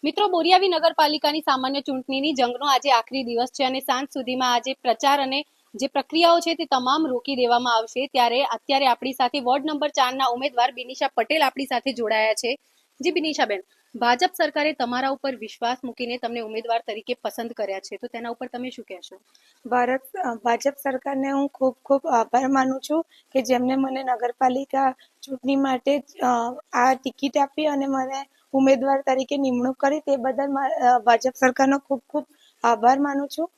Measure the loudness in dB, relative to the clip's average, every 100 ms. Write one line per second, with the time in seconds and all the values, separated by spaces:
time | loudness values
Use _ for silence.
0 | -4 0 0 2 4 4 4 2 0 2
1 | 0 2 -2 -2 0 0 0 -4 -4 -8
2 | -4 -4 -2 0 0 0 0 2 4 2
3 | 2 -6 -4 -2 -4 -2 -2 -2 -2 -2
4 | -2 -8 -6 -2 0 0 -2 -6 -2 0
5 | 2 2 0 -4 -6 _ _ -6 -4 -2
6 | -2 2 4 4 2 -4 0 0 2 0
7 | 0 -2 -4 0 2 2 2 0 0 -6
8 | -2 2 2 2 0 -4 -2 2 2 2
9 | -2 -2 -2 0 0 0 0 -4 -4 0
10 | 0 2 0 0 -2 0 0 0 -14 -4
11 | -4 -2 0 2 2 0 -4 -2 -4 -4
12 | -2 0 2 0 -2 -6 _ _ _ _
13 | -2 -2 -4 -2 -2 -2 -8 _ _ -2
14 | 2 2 2 0 -2 0 -2 -2 -4 -2
15 | -2 -2 -6 -8 -12 -6 -4 -4 -8 -8
16 | -8 -6 -6 -6 -6 -8 -2 -2 -2 -10
17 | -8 -6 -6 -8 -10 -6 -6 -6 -8 -14
18 | -12 -10 -10 -10 -10 -10 -10 -12 -16 -16
19 | -18 -20 _ _ _ _ -4 0 0 -2
20 | -4 -6 -6 -4 -2 0 -2 -4 -6 -4
21 | -4 -4 -2 -2 -2 0 -2 -2 0 0
22 | 2 0 2 0 2 2 2 -2 -2 -2
23 | -2 _ _ -4 0 0 2 0 0 -2
24 | -4 -2 -2 0 0 0 -2 0 0 -2
25 | _ _ -12 -6 0 2 2 0 0 0
26 | -2 -4 0 0 -2 -6 -6 2 2 2
27 | -2 -4 -2 0 0 0 -2 0 -2 -2
28 | -4 -6 -10 _ _ 2 4 4 4 0
29 | 2 0 0 -2 0 0 -2 0 0 0
30 | 0 0 0 -2 -2 -2 -2 2 4 4
31 | 4 4 2 2 0 4 2 2 _ -6
32 | _ -6 -6 _ _ _ 0 4 4 4
33 | 2 -2 -4 -6 -6